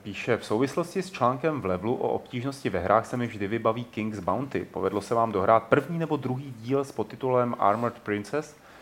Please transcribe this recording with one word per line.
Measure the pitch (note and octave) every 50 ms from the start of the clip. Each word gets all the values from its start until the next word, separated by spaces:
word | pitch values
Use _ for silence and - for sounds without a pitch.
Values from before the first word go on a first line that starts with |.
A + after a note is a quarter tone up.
| -
píše: | G#2+ G2 - - - A#2 G2+
„V | -
souvislosti | - G#2+ A2+ C#3 C3 - F3+ E3 E3+ - G3 F3+
s | -
článkem | - - A#2+ A#2+ C3 C3 E3 D#3+ D3+ C3
v | F#2
Levelu | F#2+ F2+ F2+ F#2 A2+ C3
o | - - -
obtížnosti | - - - - - B2 A#2 C#3 C#3 - - B2
ve | F#2+ F2
hrách | F2 F#2+ G2+ A2+ A2
se | - - B2
mi | A#2+ A2+
vždy | G#2 G2+ G2+ F#2+
vybaví | A2 A2+ A2 A2+ A2+ B2 A#2+
King's | - - A2+ G#2+ A2 G#2+ G2+
Bounty. | F2 F#2 F#2 A#2 C#3 C3+ - F2+ - -
Povedlo | - F2 F#2 F#2+ G2+ G#2
se | G2 - A#2+
vám | A2+ A2+ A2
dohrát | G#2+ F#2 F#2+ G#2+ A2+ A2+ -
první | - C3+ C#3+ C#3 D#3 E3+ E3
nebo | E3 D#3 D#3 C#3
druhý | C3 - - C3 D3 C#3 C3 A2
díl | A2 A#2+ C3+ C#3 C#3
s | C3+
podtitulem | - - G#2+ - - A#2+ C3+ B2+ B2+ B2 B2 A#2+ A#2+ -
Armored | - G2+ G#2 A2+ A#2+ A#2 - -
Princess? | - - G#2 G#2 G2+ - - D3 D#3 - - - - - - -